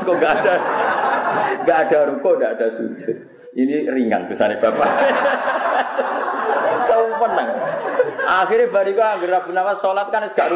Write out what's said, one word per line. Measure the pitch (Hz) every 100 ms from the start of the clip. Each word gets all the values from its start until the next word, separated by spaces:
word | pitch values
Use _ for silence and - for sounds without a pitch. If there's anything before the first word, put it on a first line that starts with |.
| 180
Kok |
nggak | 156 156 147 202
ada, | 180 - - - - - - - - - - -
nggak | 160 147
ada | 151 143
rukuk, | 131 185 160
ndak | 113
ada | - 113
sujud?" | 110 113 - - - - - -
Ini | 127 135 151 151
ringan | 131 113 101 90
dosane | 101 107 104
bapak. | 113 110 - - 277 - - - - - - - - - - - - - - - - 135
Sempeneng. | 240 226 226 226 226 - 117 - 571 - 466 - 494 -
Akhire | 539 185 185 226 240
bariku | 196 196 196
anggere | 220 196 175 185
Abu | 175
Nawas | 180 190 196
sholat | 190 196 202
kan | 220
wis | 208
gak | - -